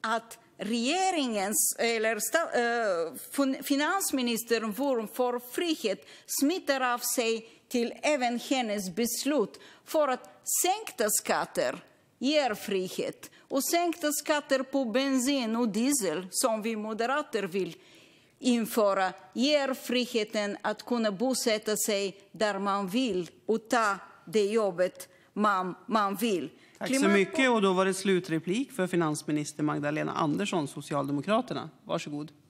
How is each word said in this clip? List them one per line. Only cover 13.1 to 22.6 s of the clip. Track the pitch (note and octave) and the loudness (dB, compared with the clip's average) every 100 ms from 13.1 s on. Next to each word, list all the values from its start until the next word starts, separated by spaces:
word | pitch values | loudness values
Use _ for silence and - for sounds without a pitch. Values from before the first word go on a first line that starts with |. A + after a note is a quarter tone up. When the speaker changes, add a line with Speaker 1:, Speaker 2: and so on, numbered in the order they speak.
| - - - _ | -8 -18 -20 _
Speaker 1:
Och | C4+ - | -2 2
sänkta | E4+ F4 D#4 D4+ | 2 0 0 -2
skatter | D4 - D4 D4 C4 | -2 0 -2 2 0
på | C4+ C#4 B3 | 2 -2 0
bensin | A3+ C#4 C4 B3 C#4+ A3+ A3+ | 0 2 2 2 0 0 0
och | A#3+ | 0
diesel, | G3+ B3+ C#4+ F#3 D#3 F#3 | 0 2 2 0 -2 -4
som | - B3 A3 | 0 0 0
vi | G#3+ A3 | -2 -4
moderater | G#3+ A3 A#3 C#4+ D4 G#3+ | -6 -2 -2 -2 -2 -4
vill | F#3+ F#3 F3 - - - - - _ _ | -2 -4 -4 -8 -20 -20 -20 -20 _ _
införa, | B3+ A#3 G#3+ - G3+ G3 F#3 - - | 2 2 2 2 4 4 0 -2 -10
ger | A3 C4+ D4 C4 | 0 2 4 2
friheten | B3+ - A#3+ A#3+ A3+ G#3 A3 G3+ - | -4 -2 -2 0 -2 -2 -2 -2 -2
att | G3+ G#3 - | -4 -6 -4
kunna | A#3+ A3 | 0 0
bosätta | F#3 B3+ B3+ A#3+ G#3+ G#3+ G#3 | 0 0 0 0 0 0 -2
sig | - G3+ G3 - - | 0 0 -2 -6 -20
där | E3 G#3+ | -2 0
man | G3 | 0